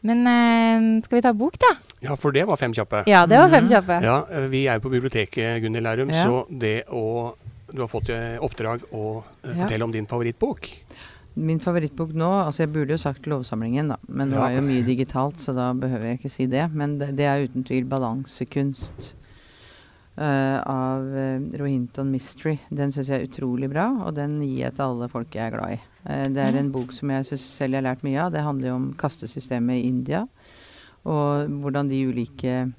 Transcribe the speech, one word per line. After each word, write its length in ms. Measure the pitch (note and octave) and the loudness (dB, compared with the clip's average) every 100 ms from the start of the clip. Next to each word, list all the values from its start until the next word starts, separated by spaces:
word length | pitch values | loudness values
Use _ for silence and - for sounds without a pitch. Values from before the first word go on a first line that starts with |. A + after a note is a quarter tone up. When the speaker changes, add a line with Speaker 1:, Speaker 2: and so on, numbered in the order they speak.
Speaker 1:
Men, 220 | G#3+ A#3 B3 | 2 4 6
eh, 760 | A#3+ A#3 A#3 A3+ A3+ A3+ A3 | 6 6 6 6 4 4 4
skal 140 | A3 A#3+ | 2 2
vi 20 | |
ta 100 | B3 | 4
bok, 260 | A3 C4 - | 2 0 4
da? 160 | B4+ G#4 - - | 4 4 -4 -12
Speaker 2:
Ja, 140 | B2+ C#3 | -6 0
for 160 | D3 | 2
det 160 | C#3 F#3+ | 2 2
var 80 | - | 2
fem 160 | B2+ | 0
kjappe. 300 | A2+ G#2 G#2 G#2 | -2 0 0 6
Speaker 1:
Ja, 220 | G3 F3 | 8 10
det 100 | A3+ | 10
var 120 | F4 | 10
fem 160 | D#4+ A3+ | 10 8
Speaker 3:
Mhm. 40 | |
Speaker 1:
kjappe. 320 | G#3 F#3 F3 | 6 6 2
Speaker 2:
Ja, 240 | A2+ C3 D#3 | 4 4 2
eh, 160 | E3+ C3+ | -4 0
vi 180 | C3 C3+ | 2 2
er 140 | A#2 | 0
jo 100 | B2 | 0
på 20 | |
biblioteket, 720 | B2+ B2+ A#2 G2+ - A2+ A#2 | 0 0 -2 -2 -2 -2 -2
Gunhild 220 | A2 A2+ A2+ | -2 -2 0
Lærum, 240 | A2+ C3+ | 0 0
Speaker 3:
Ja. 140 | D#3+ F3+ | 2 2
Speaker 2:
så 220 | B2 - C#3 | 2 -2 -4
det 280 | A2+ A2 - | -2 -2 -4
å, 480 | B2+ A2 A#2 A#2 A2 - - - | -4 -2 -2 -6 -10 -18 -18 -16
du 100 | - | -8
har 60 | A#2+ | -6
fått, 220 | A2+ G#2 | -4 -4
eh, 300 | A#2 A#2 A#2 | -4 -4 -4
oppdrag 420 | C3 - A2+ A#2 - | -6 -4 -4 -4 -6
å, 320 | A2+ G#2+ A2 A2 - | -8 -6 -8 -12 -16
eh, 100 | - E3+ | -10 -4
Speaker 3:
Ja. 120 | C3+ | -2
Speaker 2:
fortelle 160 | A2 | -2
om 80 | A#2 | -2
din 160 | A2 G#2 | -4 -4
favorittbok. 600 | A#2+ A#2 A#2 C4 - - - - - - - - - | -4 -4 -2 -2 -4 -10 -18 -20 -20 -20 -20 -14 -6
Speaker 3:
Min 240 | D#3+ D#3+ | -2 0
favorittbok 540 | F3+ F3 D3+ - D#3+ | 0 0 -2 -6 -6
nå, 320 | D#3 E3 G3 E3+ | -2 0 2 0
altså 180 | C#3+ D#3+ | 0 -2
jeg 80 | |
burde 160 | D3+ C#3+ | 0 -2
jo 80 | D#3 | -2
sagt 240 | D3+ C3+ - | -2 -6 -6
Lovsamlingen 640 | D3 B2 A2+ A2+ B2+ D3+ | -6 -4 -4 -2 0 -2
da, 80 | C3 - | -4 -6
men 220 | C3+ C#3 | -4 0
nå 60 | C3+ | 2
Speaker 2:
Ja. 100 | B2+ | 2
Speaker 3:
er 80 | B2+ | 2
jo 60 | |
mye 220 | C#3 B2+ | 2 2
digitalt, 520 | A#2+ B2+ B2+ C3 C3+ C#3+ | 2 0 0 0 -2 -4
så 160 | - | -6
da 180 | B2+ B2+ | -2 0
behøver 300 | B2+ C3 B2 | -2 -2 -2
jeg 180 | A2+ C3 | -4 -6
ikke 120 | C#3+ | -8
si 140 | - C3 | -4 -2
det. 260 | C3 E3 | 0 0
Men 240 | D#3 C#3+ D3 | -2 -2 -2
det, 180 | C#3+ C#3 | -4 0
det 100 | C#3+ | 2
er 180 | C#3 C3+ | 2 0
uten 160 | B2+ | -4
tvil 220 | B2+ B2+ B2 | -2 -2 0
Balansekunst, 1300 | C3+ B2+ A#2 C3+ - C3 - C#3 C3 - - - - - - - - - - - - _ - | -2 -2 -4 -6 -8 -6 -2 -2 -2 -10 -14 -18 -20 -20 -20 -20 -20 -20 -20 -20 -20 _ -6
eh, 440 | D3+ C#3 C3+ C3+ - | -2 0 0 0 -2
av, 500 | C3+ C3 C3 C3+ C3+ | -2 -2 -4 -4 -4
eh, 240 | C3+ C3 D3+ D#3+ | -2 -4 -6 -4
Rohinton 540 | C#3+ C3+ B2 - C3+ | -2 -2 -2 -4 -2
Mistry. 460 | C3+ - - D#3 D3+ - | -2 -6 -6 -4 -4 -4
Den 180 | D3 C#3+ | -4 -2
synes 160 | C#3 C3+ | -2 -2
jeg 140 | C3+ | -2
er 60 | C3 | -4
utrolig 420 | - C3+ B2 C3+ | -4 -4 -2 -2
bra, 160 | C#3+ G3+ C4 F#3 | -2 0 -2 -4
og 80 | D3 | -4
den 260 | C#3+ D3+ | -4 -2
gir 240 | C#3+ C3 B2+ | -2 -2 -4
jeg 100 | B2+ | -4
til 100 | C#3 | -4
alle 220 | A#2+ A#2+ | -2 -6
folk 220 | B2 A#2 | -6 -8
jeg 160 | - A2+ | -6 -6
er 40 | A2+ | -4
glad 140 | F#2 | -6
i. 80 | G#2+ - _ - | -8 -10 _ -8
Eh, 140 | C#3 C#3 | -4 -2
det 120 | C3+ | 0
er 140 | C3+ | 0
Speaker 1:
Mhm. 60 | C#3 | 0
Speaker 3:
en 140 | C#3 | 0
bok 200 | C3+ B2 | -4 -8
som 180 | - C#3+ | -8 -4
jeg 160 | C3+ C3+ | -4 -4
synes 140 | C#3 | -8
selv 320 | - - C3+ | -12 -6 -2
jeg 100 | C3+ | -2
har 120 | C3 B2+ | -2 -4
lært 80 | |
mye 140 | D3 C3+ F3 | -2 -2 -2
av. 60 | |
Det 100 | D#3+ | -2
handler 260 | D3+ C#3+ B2+ | -2 -2 -4
jo 80 | B2+ | -4
om 180 | C3+ C#3 | -4 -4
kastesystemet 840 | C#3+ - A2+ - - B2 A#2+ B2+ | -6 -6 -12 -12 -6 -2 0 0
i 40 | A#2+ | 0
India, 400 | B2+ B2+ D3+ A#3+ _ - - - - - _ - | -2 -2 -4 -4 _ -20 -20 -20 -20 -20 _ -4
og 420 | D3+ D3 C#3+ D3 | -2 0 0 -2
hvordan 400 | C#3+ C#3 C#3 C#3+ | -4 -2 -2 0
de 160 | C3+ C3+ | 0 0
ulike 680 | B2 A2+ - C3 B2+ B2+ | -2 -4 -4 -4 -2 -4